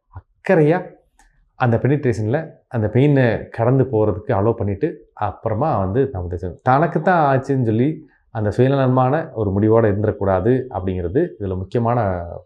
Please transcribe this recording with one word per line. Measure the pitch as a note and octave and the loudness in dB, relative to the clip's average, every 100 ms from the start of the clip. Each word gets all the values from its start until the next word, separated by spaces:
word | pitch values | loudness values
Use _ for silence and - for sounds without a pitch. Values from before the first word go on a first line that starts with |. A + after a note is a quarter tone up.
| _ | _
அக்கறையா | - - _ - F#3 D3 F3 F3+ - _ _ _ _ _ | -20 -20 _ 0 2 4 2 -4 -18 _ _ _ _ _
அந்த | - B2 A2+ | -4 0 2
பெனிட்ரேஷன்ல | B2 C#3+ C#3 G#2+ G#2+ C#3+ D#3+ - _ | 2 0 0 -2 -2 -2 -4 -16 _
அந்த | B2 G#2+ | -4 0
பெயினை | A#2+ D3 C#3 B2 F#2+ - | 2 4 4 4 0 -4
கடந்து | - A#2 C3+ | -2 0 2
போறதுக்கு | B2+ A2 G#2+ F#2+ - | 2 2 0 0 -2
அலோவ் | G#2 G#2 | 0 0
பண்ணிட்டு, | A2 G2+ G2 D#3 - - | 0 -2 -2 -4 -6 -16
அப்புறமா | - G#2 - - G#2+ D#3 A#2+ | -10 -8 -6 -6 -4 -2 -2
வந்து | F#2+ A2 C3+ | -2 0 -2
நம்ம | F#2+ F2+ F2 F#2 E2+ | -4 -8 -8 -8 -6
தனக்கு | - C3 E3 E3 | 0 2 2 0
தான் | D#3+ F3+ C#3+ C3+ | 0 2 2 0
ஆச்சுன்னு | C3 C3+ | 0 -2
சொல்லி | A2+ A2 C3+ D#3 - _ _ | 0 0 0 -2 -12 _ _
அந்த | A2+ G#2 G2+ | -6 -2 2
சுயநலமான | B2+ C#3 C3 B2+ B2+ D3+ D#3+ | 2 2 2 2 2 0 -4
ஒரு | - G2+ | -4 -2
முடிவோட | G2 G#2+ A2 | 2 4 4
இருந்துடக்கூடாது | A2+ G2 G#2 - G2 F#2 F#2+ B2+ - | 4 2 -2 -2 0 2 2 0 -2
அப்படிங்கிறது | F#2+ F#2+ F#2 F2 G#2+ F3 - | -6 -6 -4 -2 -2 -2 -4
இதுல | G2 F#2 | -6 -6
முக்கியமான | F#2 B2 A#2 A#2+ G#2 F2+ E2+ F2 | -4 -2 0 0 0 -2 -6 -12